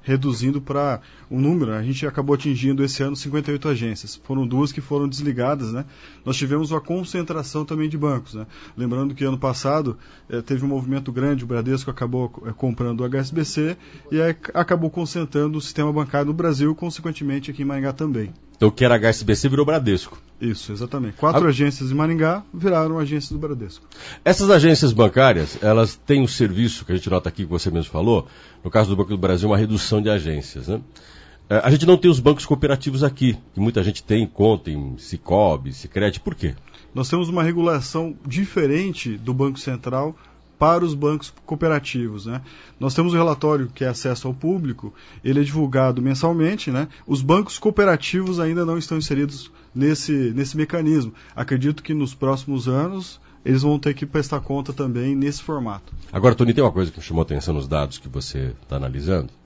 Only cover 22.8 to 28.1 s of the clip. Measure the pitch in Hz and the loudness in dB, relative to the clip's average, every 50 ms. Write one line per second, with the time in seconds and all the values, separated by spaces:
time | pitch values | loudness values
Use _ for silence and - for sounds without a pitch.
22.8 | 160 160 160 160 151 139 151 147 135 - - 156 156 151 143 120 107 95 - - | 2 0 0 -2 -2 -2 -4 -6 -6 -6 -8 -8 -6 -6 -6 -8 -8 -12 -14 -20
23.8 | - - - - - - - - - 165 185 - 196 196 202 165 143 165 156 - | -20 -20 -20 -20 -18 -18 -18 0 4 4 4 6 8 8 8 10 10 8 8 8
24.8 | - 131 110 107 113 101 - 127 135 131 107 87 76 71 - - - 107 110 113 | 6 4 6 6 6 6 6 6 6 6 6 4 0 -2 -4 0 2 4 6 6
25.8 | 113 98 - - - - 143 139 131 123 - - 127 101 90 101 120 113 - - | 4 2 0 -10 0 2 4 4 4 2 2 2 2 2 2 0 0 0 -2 -6
26.8 | - - 90 92 - 92 92 90 - 90 - - 98 78 87 85 - 95 82 82 | -4 -2 -2 -2 0 0 0 0 0 -2 -6 -6 -6 -4 -4 -2 -2 -2 -2 -2
27.8 | 80 - - 78 90 117 | -4 -2 -4 0 2 2